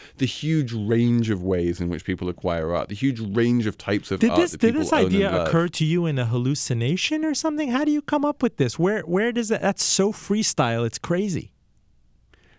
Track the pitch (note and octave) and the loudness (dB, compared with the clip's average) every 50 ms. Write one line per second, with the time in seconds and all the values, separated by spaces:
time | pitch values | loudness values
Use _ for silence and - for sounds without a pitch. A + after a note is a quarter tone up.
0 | - - - - C#3 A#2+ - - C#3+ D3+ D#3+ D#3 C#3 A#2 A#2 A2+ G#2 G#2 A2+ A#2 | -20 -20 -6 -2 -2 -2 -2 -4 -2 0 0 0 0 -2 -4 -4 0 2 2 4
1 | A#2+ A#2+ A#2+ A#2+ A#2 G#2+ G#2+ F#2 F2+ F#2+ F#2 F2+ F2 F2 E2+ F2 F2+ F2 F2 D#2+ | 4 4 4 4 2 0 0 -2 0 0 0 0 0 0 -2 -2 -2 -4 -4 -4
2 | - - F#2 E2 F#2 F2+ F2 - - F#2 E2+ E2 D#2+ D#2+ F2 E2 - - G#2+ G#2 | -4 -4 -4 -4 -4 -6 -6 -4 -4 -4 -2 -2 -2 -2 -2 -2 -4 -4 -4 -2
3 | C3 C#3 B2+ A2+ A2 G2+ G2 A#2 A#2 A#2+ B2 A#2+ A2 G#2+ F#2+ - - - G#2 G2+ | -2 -2 -2 -2 -6 -2 0 2 2 4 4 2 2 0 -4 -4 -4 -2 -2 -2
4 | - - G2 F#2 A3 A#3 - - F4+ E4+ - - - A3+ A#3 D#4 D#4 - D#4+ D4 | -2 -2 0 2 2 4 4 2 2 0 0 0 0 2 2 0 0 0 2 2
5 | G3 F#3 F#3 G3 G3 G3 E3+ - - D3+ D#3+ E3 E3+ F3 - - D#3+ D#3 E3 F3 | 2 2 2 2 2 2 0 0 0 2 2 2 0 0 -2 -2 0 0 2 2
6 | E3+ D#3+ C#3+ C3 B2 A2+ B2 B2 B2 C3 D3 C3+ - - C3 A2+ A#2 C3 E3 F#3 | 0 0 0 0 0 0 0 0 0 0 -2 -2 -2 -2 -2 -2 0 0 0 -2
7 | - - D#4 D#4 D#4 D#4+ C#4+ - - D#4+ D4+ D4 D#4 C4 A#3 C4 D4+ D4+ D4 D4 | -2 -2 -2 -2 -2 -2 -2 -2 -2 -2 -2 -2 -2 -2 0 2 2 2 2 0
8 | - - D4 D4 C#4 D4 D4 - - A3+ - - C#3 A#2+ - - E3 F#3+ G#3+ G#3+ | 0 0 0 0 0 0 0 0 0 -2 0 0 0 0 2 2 0 0 0 0
9 | E3 E3 F3 F#3+ A3 A#3+ A3+ A#3+ A#3 G#3 A3+ - - G3 - - - - - - | -2 -2 0 0 0 0 0 -2 -2 0 -2 0 0 0 0 0 0 0 2 2
10 | F#3+ G#3 G#3 - - - G3+ G#3+ G#3+ - - - C#3 A#2+ A#2 A#2 A#2 A2+ - - | 2 2 0 -4 -4 -2 0 0 0 0 2 2 2 2 2 2 0 -2 -2 -4
11 | - - E3+ F3+ G#3 G#3 F3 G2 - - - _ _ _ _ _ _ _ _ _ | -4 -2 -2 0 0 -2 -2 -4 -6 -8 -14 _ _ _ _ _ _ _ _ _
12 | _ _ _ _ _ _ _ _ _ _ _ | _ _ _ _ _ _ _ _ _ _ _